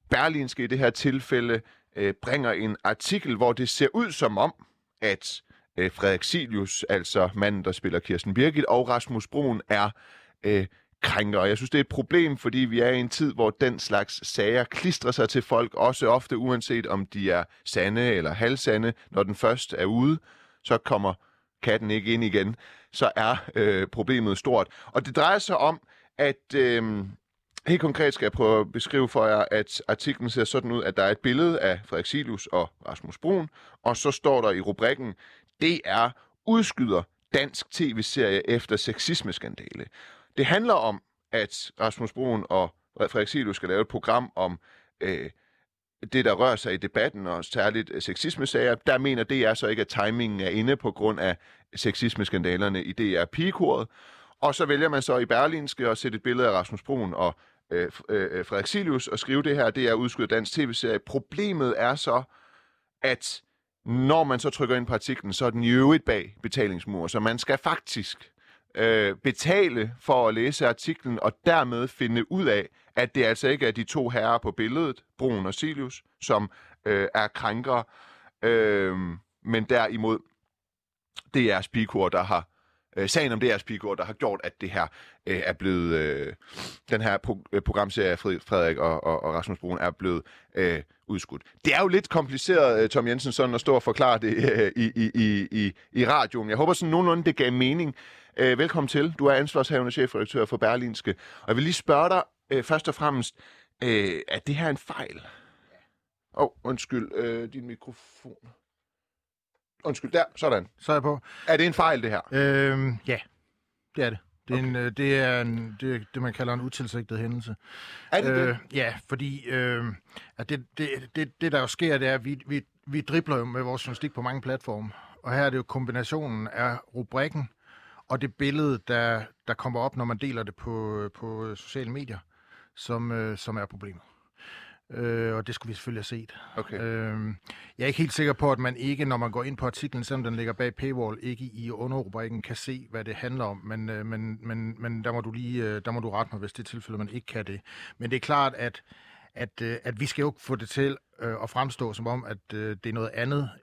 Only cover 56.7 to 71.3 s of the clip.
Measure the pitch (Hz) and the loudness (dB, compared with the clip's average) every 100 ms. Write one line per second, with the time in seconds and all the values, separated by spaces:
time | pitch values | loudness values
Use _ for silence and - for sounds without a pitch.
56.7 | 107 - 135 95 - 87 - _ _ - | -8 -4 -4 -2 0 -2 -2 _ _ -4
57.7 | 87 87 - - 104 95 92 90 101 95 | -2 -2 -6 -2 -2 0 -4 -4 -4 -2
58.7 | 202 180 131 - 107 - 139 147 143 117 | -2 0 -2 -2 -6 0 0 2 2 2
59.7 | 135 123 113 123 - 107 117 104 160 131 | 2 2 2 0 -2 0 0 0 -2 -2
60.7 | 113 117 104 - 135 - 160 208 170 127 | -2 -2 -2 -2 -6 -4 -4 -2 0 0
61.7 | - 120 143 139 123 131 _ _ _ _ | 2 0 0 0 0 -2 _ _ _ _
62.7 | _ _ _ 131 127 - - _ _ _ | _ _ _ -2 -2 -6 -12 _ _ _
63.7 | _ - 123 135 160 147 123 151 - 123 | _ -4 0 4 4 4 0 -2 -2 0
64.7 | 127 120 113 - 131 98 92 123 117 117 | 0 0 -4 -2 -6 -6 -2 -2 2 4
65.7 | 127 135 156 - 104 101 104 113 135 104 | 6 8 6 4 0 -2 -10 -6 -2 0
66.7 | 90 107 95 85 113 110 120 - 135 160 | -2 -6 -6 -2 0 0 -2 0 0 0
67.7 | 165 - 117 - - - _ _ _ _ | -4 -6 -8 -8 -12 -18 _ _ _ _
68.7 | - 113 110 101 95 135 - 156 196 180 | 0 4 4 4 2 -2 0 2 4 4
69.7 | 120 107 120 - 127 113 110 127 147 123 | 2 -4 -6 2 4 4 2 0 2 0
70.7 | 117 - 165 127 113 110 | 0 -4 -6 -4 0 -2